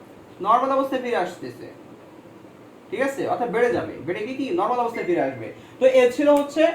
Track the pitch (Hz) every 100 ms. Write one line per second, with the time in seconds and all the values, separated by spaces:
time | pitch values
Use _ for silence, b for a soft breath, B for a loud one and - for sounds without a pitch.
0 | - - - - 190 247 269 269 269 254
1 | 240 214 180 - 127 - - - - -
2 | - - - - - - - - - 202
3 | 269 - - - 202 220 240 - - -
4 | 131 208 220 262 262 175 214 247 233 220
5 | 180 165 135 123 110 - B B 262 262
6 | 247 262 294 285 285 311 330